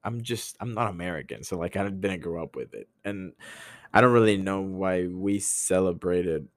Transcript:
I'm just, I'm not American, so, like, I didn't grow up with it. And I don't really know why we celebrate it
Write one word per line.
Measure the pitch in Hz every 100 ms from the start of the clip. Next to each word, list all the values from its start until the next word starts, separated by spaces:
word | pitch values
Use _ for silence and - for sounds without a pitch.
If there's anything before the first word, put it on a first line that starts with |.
I'm | 104 117
just, | 117 113 - -
I'm | 120
not | 110 113
American, | 87 90 82 - 58
so, | - 90
like, | 85 98
I | 101
didn't | 95 98 92
grow | 85 82
up | 78 -
with | 62
it. | 52 - _
And | 101 101 92 - - - - - -
I | -
don't | 123
really | 120 110 101
know | 95 98
why | 95 95 95 92 90
we | 90 98 101
celebrate | - - - 92 95 85 90 90 87
it | 78 69